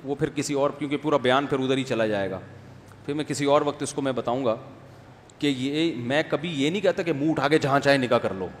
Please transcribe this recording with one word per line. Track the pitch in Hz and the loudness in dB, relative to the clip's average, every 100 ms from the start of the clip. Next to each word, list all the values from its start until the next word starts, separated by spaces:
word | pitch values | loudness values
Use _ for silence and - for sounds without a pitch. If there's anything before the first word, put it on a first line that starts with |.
वो | 135 139 | -6 -2
फिर | 151 | -2
किसी | 151 139 | -2 -2
और, | 139 139 | 0 0
क्योंकि | - 147 143 | 0 -4 -2
पूरा | 147 147 | 0 2
बयान | 123 131 143 | 4 2 2
फिर | 143 | -2
उधर | 131 131 | 0 -2
ही | |
चला | 131 113 110 | -2 -2 0
जाएगा, | 104 98 92 - - - - - - - | 0 -2 -6 -12 -20 -20 -20 -20 -16 -8
फिर | 147 | -6
मैं | 147 | -4
किसी | 131 143 | -2 4
और | 143 | 4
वक्त | 147 139 | 4 -2
इसको | 143 - | -6 -4
मैं | 139 123 | -2 -2
बताऊँगा | 113 123 131 113 - - - - - - - - | -2 0 0 -2 -6 -20 -20 -20 -20 -20 -20 -4
कि | 147 | -2
ये, | 131 131 151 165 123 | 0 -2 0 0 -2
मैं | 120 139 156 | -2 0 0
कभी | 147 170 | -2 -2
ये | 156 139 | 0 0
नहीं | 190 | 2
कहता | 196 175 | 0 0
कि | 170 | -2
मुंह | 143 151 | 0 0
उठा | 143 139 | 2 4
के | 156 | 4
जहाँ | 143 139 | 4 2
चाहे | 139 139 | 4 4
निकाह | 123 120 | 4 2
कर | 110 | 2
लो। | 95 90 - | -4 -8 -10